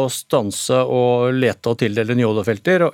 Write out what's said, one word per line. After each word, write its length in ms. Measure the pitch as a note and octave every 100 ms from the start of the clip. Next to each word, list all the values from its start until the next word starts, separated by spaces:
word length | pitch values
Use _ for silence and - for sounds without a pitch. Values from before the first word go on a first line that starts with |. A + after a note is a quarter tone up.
| C3
stanse 720 | - - C#3+ G#2 - - B2+
og 480 | B2+ B2+ B2 B2 B2
lete 400 | C3 B2 - A#2
og 60 | A#2
tildele 340 | A#2 G#2+ A2
nye 140 | B2 A2+
oljefelter, 560 | G#2+ G2+ G#2+ E3+ F#3
og 20 | E3